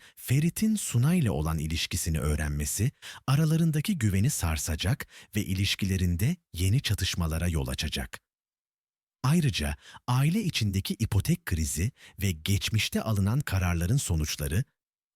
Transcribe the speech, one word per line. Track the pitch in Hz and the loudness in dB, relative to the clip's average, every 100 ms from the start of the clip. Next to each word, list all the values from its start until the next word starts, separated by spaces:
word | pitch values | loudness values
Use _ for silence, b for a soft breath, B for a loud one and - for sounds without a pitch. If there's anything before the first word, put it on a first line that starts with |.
| B B | B B
Ferit'in | - 131 170 - 220 214 | 0 2 2 0 0 0
Suna | - 117 135 | 0 2 2
ile | 180 120 | 4 2
olan | 71 78 80 | 0 0 -2
ilişkisini | 78 82 - 82 90 78 | -2 -2 -2 -4 -2 0
öğrenmesi | 71 73 76 73 71 - 120 B B B - | 0 0 -2 -2 -2 0 -2 B B B 0
aralarındaki | 139 160 160 165 156 151 185 | 2 2 2 2 0 -2 0
güveni | 107 95 117 | 2 2 2
sarsacak | - 85 78 - 78 92 143 - B B 107 | 0 -2 -2 -2 -2 0 -2 -6 B B -4
ve | |
ilişkilerinde | 92 95 101 - 95 95 92 85 117 180 _ | -2 0 -2 0 0 2 2 2 0 -2 _
yeni | - 95 123 | -2 2 2
çatışmalara | - 104 - - 82 80 87 | 2 -2 -2 -2 -2 0 0
yol | 78 64 | 0 -2
açacak. | 65 76 - 64 - _ _ _ _ _ _ _ _ _ _ | -4 -4 -6 -8 -12 _ _ _ _ _ _ _ _ _ _
Ayrıca | 131 170 151 78 73 73 B B - | 2 2 2 0 -2 -6 B B -2
aile | 123 147 196 | 2 2 2
içindeki | 196 - 104 98 - | 0 0 0 0 -2
ipotek | 196 110 98 - - - | -2 0 0 2 0 -2
krizi | 85 78 - 104 B B B | -2 -2 -2 -2 B B B
ve | 98 | -2
geçmişte | 80 80 98 - 113 - 214 | -2 0 0 2 -2 0 -2
alınan | - 104 98 131 | 0 2 2 0
kararların | - 92 90 85 87 143 | 0 0 2 2 2 0
sonuçları | - 80 73 - 73 85 - _ _ _ _ | 0 0 -2 -4 -2 -2 -4 _ _ _ _